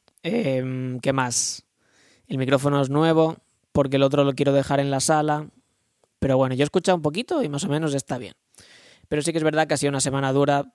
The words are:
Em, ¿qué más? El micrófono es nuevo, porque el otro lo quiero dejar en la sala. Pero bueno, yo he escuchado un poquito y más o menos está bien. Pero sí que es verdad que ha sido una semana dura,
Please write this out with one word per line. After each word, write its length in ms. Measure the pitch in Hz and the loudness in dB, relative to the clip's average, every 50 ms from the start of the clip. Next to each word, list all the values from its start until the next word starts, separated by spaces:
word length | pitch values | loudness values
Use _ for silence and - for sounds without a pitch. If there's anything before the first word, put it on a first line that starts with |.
| _ _ _ _ - | _ _ _ _ -8
Em, 760 | 165 214 240 214 135 131 127 127 127 131 127 127 127 127 123 | -4 -4 -2 -2 -2 -2 -2 -2 -4 -4 -6 -6 -6 -8 -4
¿qué 140 | - 139 135 | -2 -2 0
más? 500 | 135 127 123 117 - - - - - - _ _ _ _ _ _ _ _ _ _ _ _ | 0 -2 -2 -2 -4 -4 -4 -6 -10 -14 _ _ _ _ _ _ _ _ _ _ _ _
El 100 | _ 180 | _ -4
micrófono 440 | 131 131 127 139 131 139 143 143 143 | -4 0 2 2 2 2 0 2 2
es 80 | 135 131 | 0 0
nuevo, 480 | 139 147 160 165 160 160 160 160 165 - _ _ _ _ _ _ | 2 2 2 4 4 4 2 2 0 -6 _ _ _ _ _ _
porque 240 | _ 147 139 135 139 | _ 0 0 2 2
el 80 | 135 139 | 2 2
otro 220 | 135 143 143 139 | 4 4 2 2
lo 80 | 139 131 | 0 0
quiero 180 | 135 143 139 | 0 0 2
dejar 300 | 139 139 135 - 143 139 | 2 2 0 2 0 0
en 100 | 139 139 | 0 0
la 80 | 135 135 | -2 -2
sala. 480 | - - 156 151 151 151 151 151 151 - - _ _ _ _ _ _ _ _ _ _ _ _ _ | 0 2 2 2 2 0 -2 -4 -6 -10 -18 _ _ _ _ _ _ _ _ _ _ _ _ _
Pero 160 | - 135 131 | 0 2 2
bueno, 180 | 131 131 127 131 | 2 2 2 0
yo 100 | 127 147 | 0 -2
he 20 | |
escuchado 320 | 147 - 185 - 196 180 | 0 0 0 2 2 0
un 40 | 170 | 2
poquito 420 | 147 151 147 202 262 - 370 302 226 | 0 -2 -2 -2 -4 -2 -2 -2 -2
y 40 | |
más 160 | 151 143 139 196 | -2 -4 -4 -4
o 60 | 170 | -2
menos 240 | 143 156 165 151 139 | -2 -2 -2 -2 -2
está 240 | 135 - - 139 | -4 -4 -6 -8
bien. 160 | 123 110 87 - _ _ _ _ - - - - - - - - _ - | -8 -8 -12 -16 _ _ _ _ -20 -20 -20 -20 -20 -20 -20 -20 _ -8
Pero 140 | _ 151 151 | _ -4 -2
sí 100 | 147 170 | -2 -2
que 60 | 156 | -2
es 60 | 165 156 | 0 0
verdad 220 | 156 147 156 160 | 2 2 2 0
que 80 | 151 - | 0 0
ha 20 | |
sido 140 | 135 139 143 | 0 0 0
una 100 | 139 135 | 0 0
semana 320 | - 139 131 139 139 135 135 | -2 -2 0 0 0 2 2
dura, 400 | 139 143 147 143 143 143 - | 2 2 4 2 0 -2 -6